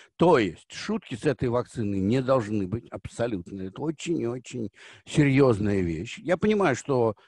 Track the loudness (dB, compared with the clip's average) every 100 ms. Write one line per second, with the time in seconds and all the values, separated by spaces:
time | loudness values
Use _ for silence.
0 | -20 _ 4 4 2 -4 _ -12 -6 -6
1 | -6 -4 -2 -2 -2 -2 -4 -6 -4 0
2 | 0 0 2 0 2 -4 -2 -6 -6 -14
3 | -14 -6 -4 -4 -8 -10 -10 -8 -8 -8
4 | -6 -4 -4 -8 -10 -10 -10 -12 -20 -20
5 | -4 2 4 6 6 4 2 0 0 -4
6 | -8 -10 -4 0 2 2 0 -2 -2 0
7 | 0 -2